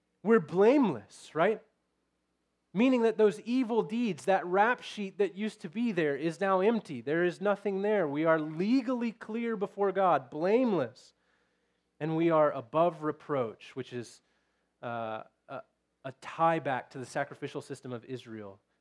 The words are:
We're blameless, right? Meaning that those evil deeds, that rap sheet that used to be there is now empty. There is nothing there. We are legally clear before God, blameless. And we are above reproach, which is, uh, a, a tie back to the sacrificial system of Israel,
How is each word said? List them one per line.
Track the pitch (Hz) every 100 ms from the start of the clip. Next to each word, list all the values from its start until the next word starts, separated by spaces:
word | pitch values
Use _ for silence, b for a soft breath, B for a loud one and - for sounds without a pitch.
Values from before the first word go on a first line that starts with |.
| _ _
We're | 185 226
blameless, | 143 175 214 294 214 117 98 - -
right? | 151 190 196 - _ _ _ _ _ _ _ _ _ _
Meaning | 185 262 254
that | 226 214
those | 214 202
evil | 214 254 220 226
deeds, | 170 226 240 151 -
that | 190 175
rap | 190 220 240
sheet | - - 196 190
that | 196
used | 180 214 -
to | 175
be | 208 240
there | 175 151
is | 135 165 160
now | 196 190
empty. | 202 226 - 123
There | 123 165
is | 175 151
nothing | 202 196 208 190
there. | 202 208 151
We | 143 165
are | 160
legally | 151 156 202 269 233 247 233
clear | - - 226 233 220
before | 196 196 196
God, | 185 185 147 127
blameless. | 151 180 233 247 175 117 - - _ _ _ _ _ _ _ _ -
And | 156 160
we | 170
are | 160 147
above | 139 120 156 175 160
reproach, | 151 151 - 143 113 98 -
which | 135 -
is, | 123 113 - _ _ _ _ _ _
uh, | 123 117 110 110 - _ -
a, | 135 - _ _ _
a | 135 -
tie | - - 165 165
back | 139 123 -
to | 139
the | 120
sacrificial | 147 139 139 139 147
system | - 135 127
of | 120
Israel, | - 123 117 110 101 98 _ _